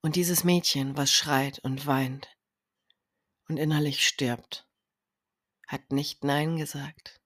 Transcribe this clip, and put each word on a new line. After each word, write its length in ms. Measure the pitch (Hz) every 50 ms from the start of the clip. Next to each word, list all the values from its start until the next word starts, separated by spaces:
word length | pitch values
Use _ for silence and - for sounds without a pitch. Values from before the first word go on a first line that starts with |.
Und 140 | - 160 151
dieses 280 | 180 175 170 175 - -
Mädchen, 540 | 180 180 175 - - - 143 135 135 139
was 160 | 143 139 135 -
schreit 460 | - - 147 143 135 135 139 - -
und 260 | - 131 131 135 143
weint 500 | 147 139 135 135 127 131 139 - - - _ _ _ _ _ _ _ _ _ _ _ _ _ _ _ _ _ _ _ _ _ _
und 100 | - 160
innerlich 500 | 139 156 156 156 151 151 147 139 - -
stirbt, 600 | - - - 139 120 120 117 - _ - - _ _ _ _ _ _ _ _ _ _ _ _ _ _ _ _ _ _ _ _ -
hat 240 | - - 139 _ _
nicht 320 | 139 139 147 - - _ -
Nein 340 | 143 143 147 151 160 165
gesagt. 640 | 160 151 - - 143 139 151 - - _ - - _ _